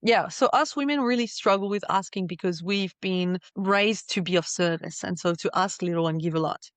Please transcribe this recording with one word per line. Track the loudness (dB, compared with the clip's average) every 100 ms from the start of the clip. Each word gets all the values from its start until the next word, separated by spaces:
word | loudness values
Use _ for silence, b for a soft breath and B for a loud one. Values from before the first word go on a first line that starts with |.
Yeah, | 4 4 4
so | 2 4
us | 4 2 0
women | 0 2
really | 2 2 0
struggle | 0 2 2 2
with | -4 -2
asking | -2 -2 -6 -6
because | -4 -4 -4
we've | -2 -2 -2 _
been | -2 0 0 -2 B -6
raised | 2 4 4 0 -4
to | -4
be | 2 0
of | 0
service, | 0 0 0 -6 -8
and | -6 -2
so | -2
to | -2 -2
ask | 0 -2 -2
little | -2 0 0
and | 0
give | -2
a | -2
lot. | -2 -4 -12